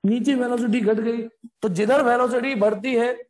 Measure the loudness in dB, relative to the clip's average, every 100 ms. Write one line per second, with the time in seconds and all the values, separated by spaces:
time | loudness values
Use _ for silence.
0 | 0 0 0 0 0 -2 0 0 2 0
1 | 0 -4 -8 _ -20 _ -4 0 2 2
2 | 4 2 2 0 -2 0 0 0 -2 0
3 | 0 -4